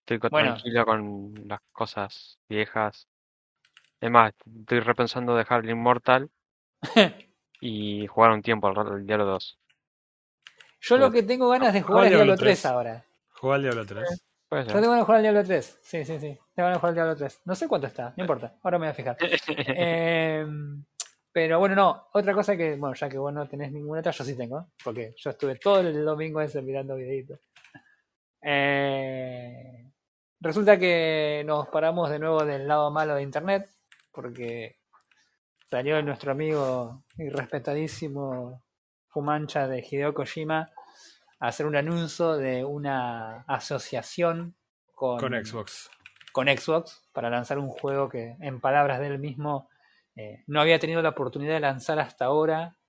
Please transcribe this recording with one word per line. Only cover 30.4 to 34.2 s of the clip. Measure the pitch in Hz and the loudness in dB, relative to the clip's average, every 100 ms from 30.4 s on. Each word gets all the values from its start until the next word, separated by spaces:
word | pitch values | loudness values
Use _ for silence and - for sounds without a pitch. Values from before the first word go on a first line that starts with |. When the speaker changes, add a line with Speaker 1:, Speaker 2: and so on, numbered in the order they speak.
Speaker 2:
resulta | 165 165 208 202 | -4 2 6 6
que | 185 170 160 156 151 151 151 | 6 4 2 2 0 -2 -2
nos | 151 143 | -2 0
paramos | 156 160 175 160 | 0 0 0 -2
de | 147 | -2
nuevo | 156 156 | 0 0
del | 151 139 139 | 0 -2 0
lado | 151 147 | 2 2
malo | 151 156 | 0 0
de | 143 | -2
internet, | 139 147 175 196 196 _ _ _ _ | -2 -6 -2 -2 -2 _ _ _ _
porque | - | -14